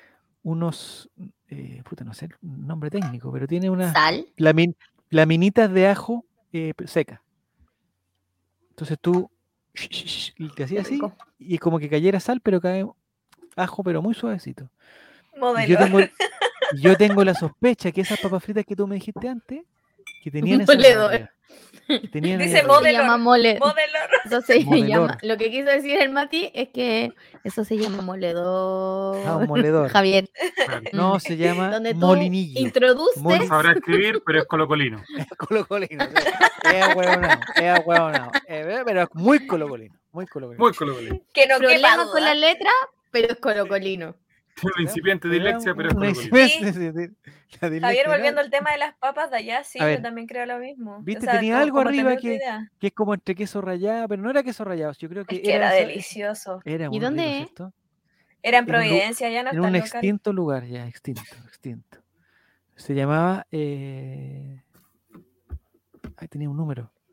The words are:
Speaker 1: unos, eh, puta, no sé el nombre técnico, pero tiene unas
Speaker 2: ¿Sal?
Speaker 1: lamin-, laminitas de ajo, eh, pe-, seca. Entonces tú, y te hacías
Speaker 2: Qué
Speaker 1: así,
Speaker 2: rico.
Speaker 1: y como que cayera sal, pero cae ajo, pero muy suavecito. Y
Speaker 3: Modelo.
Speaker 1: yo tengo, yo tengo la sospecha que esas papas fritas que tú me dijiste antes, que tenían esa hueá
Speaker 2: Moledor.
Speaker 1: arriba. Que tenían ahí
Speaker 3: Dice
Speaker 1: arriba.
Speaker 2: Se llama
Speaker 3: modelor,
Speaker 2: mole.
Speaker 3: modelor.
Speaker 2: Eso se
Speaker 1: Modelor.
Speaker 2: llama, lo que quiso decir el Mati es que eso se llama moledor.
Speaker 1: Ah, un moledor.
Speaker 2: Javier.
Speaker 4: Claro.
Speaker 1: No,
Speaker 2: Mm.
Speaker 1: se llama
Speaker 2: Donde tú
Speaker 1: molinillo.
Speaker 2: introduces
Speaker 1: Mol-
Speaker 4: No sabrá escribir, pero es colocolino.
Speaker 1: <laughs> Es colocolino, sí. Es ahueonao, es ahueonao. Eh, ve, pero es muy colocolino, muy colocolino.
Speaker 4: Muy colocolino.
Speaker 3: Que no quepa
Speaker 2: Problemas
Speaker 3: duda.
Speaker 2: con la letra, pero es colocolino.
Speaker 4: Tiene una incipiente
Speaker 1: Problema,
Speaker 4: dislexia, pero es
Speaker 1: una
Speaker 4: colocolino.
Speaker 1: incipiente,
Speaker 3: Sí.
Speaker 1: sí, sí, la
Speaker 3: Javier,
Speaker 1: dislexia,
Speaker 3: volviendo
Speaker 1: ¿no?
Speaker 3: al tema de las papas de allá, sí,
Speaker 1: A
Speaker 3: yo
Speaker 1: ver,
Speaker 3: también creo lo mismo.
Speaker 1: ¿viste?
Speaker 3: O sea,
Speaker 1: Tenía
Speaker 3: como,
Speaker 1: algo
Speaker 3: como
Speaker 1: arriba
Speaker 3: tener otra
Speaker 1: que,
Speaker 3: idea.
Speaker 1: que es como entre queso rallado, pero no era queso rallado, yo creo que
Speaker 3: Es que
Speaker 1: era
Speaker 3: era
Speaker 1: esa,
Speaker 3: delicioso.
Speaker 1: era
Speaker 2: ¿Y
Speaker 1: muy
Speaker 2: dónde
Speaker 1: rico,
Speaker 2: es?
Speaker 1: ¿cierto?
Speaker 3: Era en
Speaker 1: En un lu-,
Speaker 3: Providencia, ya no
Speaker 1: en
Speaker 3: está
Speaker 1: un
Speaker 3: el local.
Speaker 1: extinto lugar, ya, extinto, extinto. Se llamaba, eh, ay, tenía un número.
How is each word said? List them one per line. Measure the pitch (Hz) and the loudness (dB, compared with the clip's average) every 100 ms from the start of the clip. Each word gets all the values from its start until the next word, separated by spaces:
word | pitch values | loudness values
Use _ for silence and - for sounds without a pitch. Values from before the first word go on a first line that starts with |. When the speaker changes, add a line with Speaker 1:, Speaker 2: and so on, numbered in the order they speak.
| _ _ _ _ | _ _ _ _
Speaker 1:
unos, | - 165 170 156 - - - _ 185 _ _ | -8 -4 -4 -6 -14 -20 -20 _ -20 _ _
eh, | 139 131 127 131 | -18 -16 -18 -18
puta, | - | -16
no | 120 | -14
sé | 110 165 | -14 -16
el | - | -16
nombre | 170 139 139 160 151 | -16 -12 -10 -8 -6
técnico, | 202 165 120 127 | -6 -6 -8 -10
pero | 131 139 | -8 -4
tiene | 170 185 | -2 -2
unas | 185 180 | -2 0
Speaker 2:
¿Sal? | 160 156 208 339 - | 2 2 0 -8 2
Speaker 1:
lamin-, | 156 156 175 - _ _ _ | 4 6 2 -2 _ _ _
laminitas | 160 160 165 190 220 220 | 4 4 4 4 4 4
de | 185 190 | 4 4
ajo, | 196 - 233 - _ _ | 2 -4 -8 -8 _ _
eh, | 165 160 - | -8 -6 -8
pe-, | 160 | -4
seca. | 170 147 110 _ _ _ _ _ _ _ _ _ _ _ _ _ _ _ | -4 -4 -8 _ _ _ _ _ _ _ _ _ _ _ _ _ _ _
Entonces | - 156 151 | -14 -10 -4
tú, | 170 180 185 _ _ _ _ | 0 0 -2 _ _ _ _
y | - - - - - - - 156 | -16 -12 -12 -10 -10 -12 -12 -12
te | - | -8
hacías | 135 202 190 | -6 -4 -4
Speaker 2:
Qué | |
Speaker 1:
así, | 285 | -4
Speaker 2:
rico. | 208 - - _ | -4 -8 -20 _
Speaker 1:
y | 147 170 | -6 -2
como | 170 165 | 0 0
que | 147 | 0
cayera | 151 180 196 | 2 2 0
sal, | - 254 | -2 -2
pero | - 185 | 0 0
cae | 180 190 196 - _ _ _ _ - - | 0 -2 -6 -10 _ _ _ _ -14 -6
ajo, | 180 - | -6 -4
pero | 185 165 | -4 -2
muy | 190 | -2
suavecito. | 226 226 196 - 127 131 _ _ - _ _ _ 285 | -4 -6 -8 -10 -16 -20 _ _ -20 _ _ _ -4
Y | |
Speaker 3:
Modelo. | 247 233 220 | -2 0 4
Speaker 1:
yo | 180 | 6
tengo, | 190 196 190 - 370 - 480 - - 139 | 6 6 2 0 -6 -2 -4 -2 -4 4
yo | 160 190 | 6 6
tengo | 208 202 | 6 4
la | 190 | 2
sospecha | 175 156 - 247 240 180 | 2 -4 0 0 0 -2
que | 170 | -4
esas | 185 214 | -4 -4
papas | 196 185 | -4 -4
fritas | - 208 202 | -4 -6 -6
que | 202 | -6
tú | 202 | -4
me | 196 | -6
dijiste | 220 - 247 | -8 -10 -10
antes, | 247 - 277 339 _ _ _ - - | -10 -12 -16 -16 _ _ _ -20 -14
que | 156 | -8
tenían | 147 180 - | -2 4 4
esa | 202 | 8
hueá | 269 | 10
Speaker 2:
Moledor. | 262 226 208 | 10 8 4
Speaker 1:
arriba. | 233 110 _ _ - - - - | 0 -4 _ _ -20 -20 -18 -4
Que | - - | -4 -2
tenían | 151 165 185 | -4 -2 0
ahí | 175 | 4
Speaker 3:
Dice | 302 | 4
Speaker 1:
arriba. | 277 285 | 8 6
Speaker 2:
Se | 311 | 6
llama | 233 240 233 | 4 4 2
Speaker 3:
modelor, | |
Speaker 2:
mole. | 233 247 226 208 | 6 6 6 4
Speaker 3:
modelor. | 285 311 302 311 311 277 214 | 2 2 -2 -2 0 0 0
Speaker 2:
Eso | 240 | -4
se | - 240 285 | 4 4 6
Speaker 1:
Modelor. | 285 - | 2 4
Speaker 2:
llama, | - 165 - | 2 2 -2
lo | 214 220 | -4 -2
que | 226 | -2
quiso | 254 277 | -2 0
decir | 277 277 294 | 0 2 0
el | 269 | 2
Mati | 277 285 320 - | 0 -2 -4 -4
es | - 269 | -6 -8
que | 247 247 220 240 - - - 202 | -4 -2 -2 -4 -8 -20 -14 -10
eso | 226 | -6
se | 208 220 | -4 -2
llama | 214 196 | -2 -4
moledor. | 185 190 175 170 180 185 190 190 190 190 196 196 147 | -8 -6 -4 -2 -2 -2 -2 -2 -4 -4 -4 -4 -4
Speaker 1:
Ah, | 165 | -2
un | 151 | 0
moledor. | 147 151 160 139 | 0 2 2 4
Speaker 2:
Javier. | 202 196 190 190 - 359 370 269 | 4 4 2 0 -6 -6 -2 -2
Speaker 4:
Claro. | - 110 | -4 -6
Speaker 1:
No, | 202 185 196 | -2 0 0
Speaker 2:
Mm. | |
Speaker 1:
se | - 160 | -2 -2
llama | 170 175 190 | 0 0 -2
Speaker 2:
Donde | 214 226 | -2 -4
tú | 165 | 2
Speaker 1:
molinillo. | 180 185 185 190 170 135 | 4 4 4 -2 -4 -4
Speaker 2:
introduces | 254 254 254 254 339 147 | -2 2 4 4 2 0
Speaker 1:
Mol- | 156 330 | 2 2
Speaker 4:
No | 185 | 4
sabrá | 156 165 | 4 4
escribir, | 170 - 170 214 214 - | 2 2 2 2 0 0
pero | 156 | 0
es | - | 2
colocolino. | 160 147 151 131 107 95 | 0 0 0 -2 -4 -12
Speaker 1:
<laughs> | 294 | -12
Es | - - | -12 -12
colocolino, | 160 214 - 202 185 151 | -4 -2 -2 -6 -6 -6
sí. | 285 - 392 370 440 - - | -2 0 -2 0 -2 2 0
Es | 185 | 4
ahueonao, | 190 370 180 180 175 311 - 165 | 2 2 2 2 2 0 0 -2
es | 175 175 | 2 2
ahueonao. | 170 170 160 147 120 277 - | 4 2 2 -2 -4 -6 -6
Eh, | 156 160 | -10 -6
ve, | 226 240 | -6 -2
pero | 185 | 0
es | 170 | -2
muy | 160 196 294 269 | 0 4 4 2
colocolino, | 170 147 120 110 _ _ | -4 -4 -10 -16 _ _
muy | 160 185 | -16 -12
colocolino. | 147 127 120 233 | -12 -14 0 0
Speaker 4:
Muy | |
colocolino. | 170 147 127 113 - - | 2 -6 -6 -8 -10 -4
Speaker 3:
Que | - 262 | 2 4
no | 262 | 6
quepa | 262 | 4
Speaker 2:
Problemas | 269 269 226 | 6 6 4
Speaker 3:
duda. | 339 | 2
Speaker 2:
con | 339 | 2
la | 311 302 | 2 4
letra, | 311 370 359 508 523 _ _ | 2 2 2 2 0 _ _
pero | 240 233 | -2 0
es | 240 | 0
colocolino. | 269 208 190 196 190 185 165 - _ _ _ - | -2 -2 -2 -2 -4 -8 -10 -16 _ _ _ -8
Speaker 4:
Tiene | 190 185 | -6 -2
una | 156 | -4
incipiente | 165 180 190 170 | -2 -2 -2 0
Speaker 1:
Problema, | 170 196 226 | 0 0 -2
Speaker 4:
dislexia, | 226 165 | -4 -4
pero | 160 | -2
es | 214 | 0
Speaker 1:
una | 202 | 0
Speaker 4:
colocolino. | 185 - 254 | -2 2 6
Speaker 1:
incipiente, | 269 311 202 | 6 2 -2
Speaker 3:
Sí. | 175 | -4
Speaker 1:
sí, | 165 160 175 | -6 -6 -10
sí, | _ - - _ | _ -20 -20 _
la | - | -8
Speaker 3:
Javier, | 170 160 | -6 -2
Speaker 1:
dislexia, | 240 247 294 | 0 2 2
Speaker 3:
volviendo | 294 285 285 | 2 0 0
Speaker 1:
¿no? | 285 | -2
Speaker 3:
al | |
tema | 277 294 | -2 -2
de | 294 | -4
las | 294 - | -4 -4
papas | 262 285 311 | -6 -4 -6
de | 240 | -6
allá, | 220 240 | -6 -8
sí, | 285 - | -8 -2
Speaker 1:
A | |
Speaker 3:
yo | 151 | -2
Speaker 1:
ver, | 147 | 0
Speaker 3:
también | 233 233 233 | -4 -10 -12
creo | 247 240 | -10 -8
lo | 247 | -8
mismo. | 254 277 220 202 | -12 -14 -16 -12
Speaker 1:
¿viste? | 170 214 247 | -10 -6 0
Speaker 3:
O | |
sea, | 233 | 0
Speaker 1:
Tenía | 220 | 2
Speaker 3:
como, | 240 | 2
Speaker 1:
algo | 294 277 | 2 2
Speaker 3:
como | 262 | 0
Speaker 1:
arriba | 285 262 | 2 0
Speaker 3:
tener | 254 | 0
otra | 240 | -4
Speaker 1:
que, | 220 | -6
Speaker 3:
idea. | 240 220 220 _ | -6 -8 -12 _
Speaker 1:
que | 196 | -6
es | |
como | - 208 | -2 -4
entre | 202 - 185 | -2 -6 -8
queso | 208 202 | -6 -8
rallado, | 185 180 202 226 226 | -8 -4 -4 -4 -6
pero | 202 | -6
no | 214 | -2
era | 277 | -2
queso | 254 220 | -4 -10
rallado, | 202 170 151 | -10 -6 -8
yo | 139 160 | -10 -14
creo | 180 196 | -12 -10
que | 185 | -6
Speaker 3:
Es | |
que | 202 | -2
Speaker 1:
era | 202 208 | 0 2
Speaker 3:
era | 190 | 2
Speaker 1:
esa, | - | 2
Speaker 3:
delicioso. | 202 180 208 208 214 202 185 165 | -6 -12 -10 -8 -8 -12 -12 -8
Speaker 1:
era | 160 151 | -8 -6
Speaker 2:
¿Y | |
Speaker 1:
muy | 214 | -4
Speaker 2:
dónde | 247 311 | -4 -4
Speaker 1:
rico, | 320 277 | -4 -6
Speaker 2:
es? | 311 | -10
Speaker 1:
¿cierto? | - 185 _ _ _ _ _ _ _ | -14 -18 _ _ _ _ _ _ _
Speaker 3:
Era | 226 240 | 2 2
en | |
Speaker 1:
En | 240 | 4
un | 233 | 0
lu-, | 220 | 2
Speaker 3:
Providencia, | 196 208 233 240 | 0 0 -4 -4
ya | 233 | -4
no | 254 | -4
Speaker 1:
en | 165 | -2
Speaker 3:
está | 185 | 0
Speaker 1:
un | 185 | 0
Speaker 3:
el | |
local. | 220 240 | -2 -4
Speaker 1:
extinto | 196 208 208 | -4 -2 -4
lugar, | 190 160 135 120 | -4 -2 -4 -6
ya, | 123 120 | -12 -12
extinto, | - - 113 113 - - | -14 -12 -12 -16 -20 -20
extinto. | _ 131 113 _ _ _ _ _ _ _ _ _ _ | _ -16 -16 _ _ _ _ _ _ _ _ _ _
Se | - 139 | -6 -2
llamaba, | 139 156 175 190 - | 0 0 0 -2 -6
eh, | 160 147 143 139 131 135 139 135 139 139 131 _ _ _ _ _ - _ _ _ - _ _ _ _ - - | -8 -6 -8 -10 -12 -14 -14 -14 -14 -16 -20 _ _ _ _ _ -20 _ _ _ -18 _ _ _ _ -20 -18
ay, | 165 | -16
tenía | 147 147 | -10 -8
un | 143 | -6
número. | 156 127 117 _ _ | -6 -8 -12 _ _